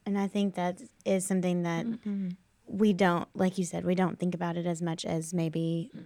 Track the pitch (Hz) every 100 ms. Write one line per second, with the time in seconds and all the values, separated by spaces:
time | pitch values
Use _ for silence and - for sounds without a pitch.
0 | - 202 196 208 202 180 180 180 233 _
1 | 175 190 180 190 180 175 170 165 233 226
2 | 208 202 185 180 _ _ - 196 214 180
3 | 185 175 - - 185 185 175 170 170 180
4 | 180 - 180 170 175 170 175 165 170 160
5 | 170 165 160 180 165 165 165 165 165 -